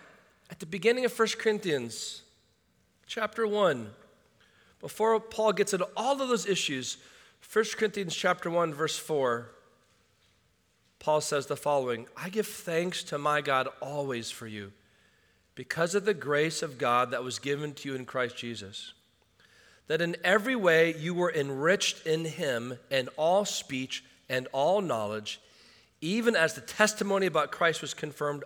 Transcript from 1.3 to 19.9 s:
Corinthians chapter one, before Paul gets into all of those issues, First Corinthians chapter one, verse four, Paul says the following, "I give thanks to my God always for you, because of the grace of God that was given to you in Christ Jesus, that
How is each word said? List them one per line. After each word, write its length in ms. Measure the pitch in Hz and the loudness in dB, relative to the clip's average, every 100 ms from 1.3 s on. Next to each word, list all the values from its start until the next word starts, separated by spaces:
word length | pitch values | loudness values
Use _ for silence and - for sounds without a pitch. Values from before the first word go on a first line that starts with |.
| - | 0
Corinthians 840 | 220 208 196 143 117 - - - - _ _ _ _ _ _ _ - | 0 0 0 -2 -2 -8 -10 -12 -18 _ _ _ _ _ _ _ -12
chapter 400 | - 214 - 220 | -4 -4 0 0
one, 460 | 208 190 131 107 - - _ _ _ _ _ _ _ | 4 4 4 -4 -14 -20 _ _ _ _ _ _ _
before 380 | 156 - 220 220 | -10 0 2 2
Paul 320 | 220 - 214 | 0 0 2
gets 200 | 190 196 | 4 2
into 160 | 190 180 - | 0 -2 -2
all 260 | 240 277 | 0 0
of 60 | 254 | 0
those 180 | 233 185 | 0 0
issues, 520 | 180 - 135 120 - - - - _ | 0 0 -4 -6 -10 -14 -20 -20 _
First 340 | - 214 220 - | -4 0 0 0
Corinthians 400 | 214 202 185 - | -2 -2 -6 0
chapter 320 | 185 175 180 | 0 0 0
one, 240 | 170 165 | 0 0
verse 240 | 143 156 - | 0 -4 -4
four, 520 | - 151 131 120 117 - _ _ _ _ _ _ _ _ _ _ _ _ _ _ | -2 2 2 0 -4 -18 _ _ _ _ _ _ _ _ _ _ _ _ _ _
Paul 220 | - 151 | 0 0
says 260 | 147 147 135 | 2 -2 -2
the 100 | 143 | -4
following, 520 | 147 143 127 117 117 - | 0 2 0 -4 -6 -12
"I 120 | 170 | -6
give 200 | 208 208 | -4 -4
thanks 560 | - - 165 180 175 | -6 -4 -2 -2 -4
to 140 | - 147 | -6 -2
my 220 | 147 147 | 0 0
God 280 | 143 131 131 - | 2 2 0 -6
always 520 | 131 147 139 120 110 | -8 -4 -2 -4 -6
for 160 | - 113 | -10 -12
you, 240 | 107 101 - _ _ _ _ _ _ _ | -10 -12 -16 _ _ _ _ _ _ _
because 400 | - 127 160 170 | -14 -6 -2 0
of 100 | 196 | 0
the 100 | 190 | 0
grace 460 | 175 123 147 156 160 | -2 0 2 2 0
of 180 | 165 123 | -6 -2
God 340 | 127 123 123 | 2 4 2
that 100 | 123 | -2
was 160 | 127 117 | -4 -6
given 360 | 143 143 151 | -4 -4 -4
to 140 | 135 139 | -8 -8
you 60 | |
in 100 | 131 | -8
Christ 320 | 123 131 123 - | -4 -2 -2 -4
Jesus, 580 | 120 110 95 107 - - _ _ _ _ _ _ - _ | -10 -10 -12 -14 -16 -18 _ _ _ _ _ _ -20 _
that 140 | - | -4